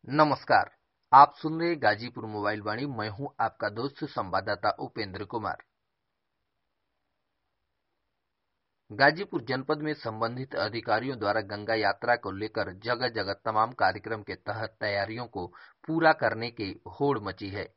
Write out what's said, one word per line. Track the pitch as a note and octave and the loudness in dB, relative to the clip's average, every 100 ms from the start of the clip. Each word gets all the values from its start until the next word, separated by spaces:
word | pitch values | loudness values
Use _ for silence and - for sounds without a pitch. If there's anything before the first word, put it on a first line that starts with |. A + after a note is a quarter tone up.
| - | -2
नमस्कार, | C#3+ D3+ C3+ - A2+ - _ _ _ _ | 4 4 4 4 2 2 _ _ _ _
आप | C3+ C#3+ - | 10 10 8
सुन | D#3 D#3+ | -6 -2
रहे | E3+ D#3+ | -2 0
गाजीपुर | A#2+ G#2 A#2+ A#2 G#2+ | 0 0 -4 -10 -8
मोबाइल | G#2+ G2+ G#2+ | -2 -2 -2
वाणी। | G#2 G#2+ C#3+ | -4 -4 -4
मैं | A#2+ G#2+ | -4 -6
हूं | G2+ C#3 - | -6 -10 -4
आपका | A2+ _ G#2+ | -4 _ -6
दोस्त | G#2 C3+ - D3 | -4 -6 -6 -8
संवाददाता | - G2 F#2+ F#2+ G#2 G#2+ - | -6 -2 -2 -2 -2 -2 -2
उपेंद्र | C3+ - G#2 G2 G2+ | -8 -8 -8 -8 -8
कुमार। | A#2+ G#2 - - _ _ _ _ _ _ _ _ _ _ _ _ _ _ _ _ _ _ _ _ _ _ _ _ _ _ _ _ _ _ _ _ | -6 -6 -8 -14 _ _ _ _ _ _ _ _ _ _ _ _ _ _ _ _ _ _ _ _ _ _ _ _ _ _ _ _ _ _ _ _
गाजीपुर | G#2+ C3+ D#3 G3+ D#3+ | 4 4 4 -6 -6
जनपद | A#2 C3 C3+ D3+ | -2 -4 0 -2
में | D3+ | -2
संबंधित | D3 A#2 G#2+ A2+ B2 - - | -6 -6 -2 -4 -4 -6 -4
अधिकारियों | G#2 A2+ A2 G#2+ B2+ B2+ | -4 -4 -2 0 0 -4
द्वारा | G#2 G#2+ | -2 -2
गंगा | G2+ G#2 G#2 A2+ | -4 -8 -2 0
यात्रा | G2+ G2 A#2 A#2+ | 0 0 0 0
को | G2+ | 0
लेकर | F#2+ G#2+ A2+ F#2+ F#2+ | -6 -6 -4 -6 -6
जगह | A2+ A#2+ B2 | -4 -2 -2
जगह | A2+ F#2+ G2 - | -2 -4 -4 -2
तमाम | G#2+ A2+ C3 | 0 0 2
कार्यक्रम | G2 F#2+ G#2+ A2 | 0 0 -6 -8
के | G2+ F#2 | -8 -12
तहत | - G#2 A2 _ | -8 -8 -8 _
तैयारियों | G#2+ G2+ G2+ A2+ B2 | -4 -2 -4 -6 -10
को | F#2+ F2 - - _ - | -10 -10 -12 -20 _ -4
पूरा | D#3+ E3 | 4 4
करने | D#3 A#2+ A2+ A#2 | 4 2 0 -6
की | - G2 - - | -6 -8 -8 -14
होड़ | - C#3+ B2+ | -2 0 0
मची | G#2 F#2+ G2+ | -4 -8 -8
है। | G2+ F2+ | -8 -10